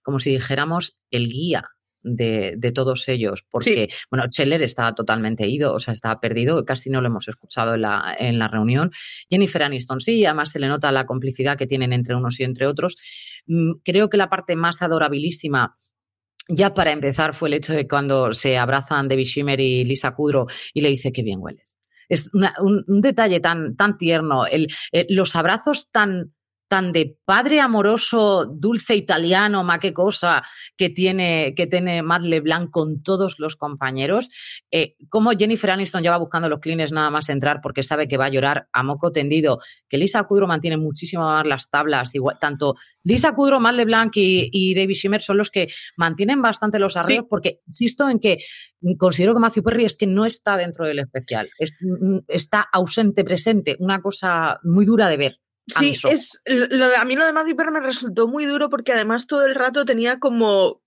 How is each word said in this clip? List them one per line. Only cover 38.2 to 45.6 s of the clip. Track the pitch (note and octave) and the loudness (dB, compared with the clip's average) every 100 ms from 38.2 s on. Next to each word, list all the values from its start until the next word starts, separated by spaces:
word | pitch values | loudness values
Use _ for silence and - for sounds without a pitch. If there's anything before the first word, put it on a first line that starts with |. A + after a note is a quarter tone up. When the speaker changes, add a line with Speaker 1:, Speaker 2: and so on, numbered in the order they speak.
| C3+ | 0
Speaker 1:
a | |
llorar | C3+ C#3 C#3+ - | 0 0 -2 -2
a | B2+ | -2
moco | C3+ C#3+ F3 | -2 -2 -2
tendido, | D#3 C#3+ D#3+ D3+ A#2+ - - - | 0 0 2 2 0 -4 -20 -4
que | C#3 | 0
Lisa | G3 A3 | 0 0
Kudrow | G#3 G3+ F#3 | 2 2 2
mantiene | D#3+ E3 D#3 | 0 -2 -2
muchísimo | D#3 D3+ E3+ F3 | -4 -6 -6 -2
más | D#3+ D#3 D3+ | 0 0 0
las | C3 - | -2 -2
tablas, | D3 D3+ C3+ B2+ | -2 0 0 -2
igual, | C#3 C3 - | -2 -4 -2
tanto | D3 C#3+ C#3+ - - _ | -4 -2 -2 -2 -10 _
Lisa | E3+ A#3+ D#4 | 0 2 2
Kudrow, | D4 C#4 C4+ | 2 4 4
Matt | A3+ | 4
LeBlanc | B3 A3+ A3+ A3+ G#3+ | 2 2 2 2 2
y, | F#3+ F#3 A#2+ | 4 2 2
y | F#3+ F#3 | 0 2
David | F#3 F#3+ | 2 0
Schwimmer | F#3+ G3 G#3+ | 0 0 0
son | - G3+ | 2 0
los | G#3 | 2
que | G3 | -2